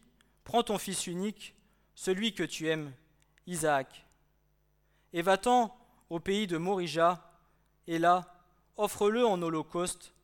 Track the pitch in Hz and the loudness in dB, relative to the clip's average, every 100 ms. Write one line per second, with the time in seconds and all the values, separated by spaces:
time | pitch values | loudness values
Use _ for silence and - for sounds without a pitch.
0 | _ _ _ _ - 240 233 196 - 170 | _ _ _ _ -2 -2 0 -4 -4 -8
1 | 180 175 208 - - - _ _ _ - | -6 -6 -6 -8 -16 -20 _ _ _ -8
2 | 185 185 226 - 156 - 156 160 147 131 | -4 -2 -2 -4 -6 -4 -2 -2 -6 -14
3 | _ _ _ _ - 170 156 139 131 - | _ _ _ _ -10 -2 2 0 -2 -12
4 | _ _ _ _ _ _ _ _ _ _ | _ _ _ _ _ _ _ _ _ _
5 | _ 170 180 196 247 247 226 - _ _ | _ -2 2 2 4 4 2 -4 _ _
6 | - 165 190 202 202 160 180 196 170 160 | -10 -6 -2 -2 0 -2 -2 -2 -2 2
7 | 170 170 - _ _ _ _ _ - 165 | 2 2 -8 _ _ _ _ _ -6 2
8 | 170 180 - - _ _ _ - 208 - | 4 4 0 -16 _ _ _ -4 -2 2
9 | 208 233 240 180 165 160 151 165 139 - | 2 4 2 2 0 -2 -4 -4 -4 -6
10 | - _ | -16 _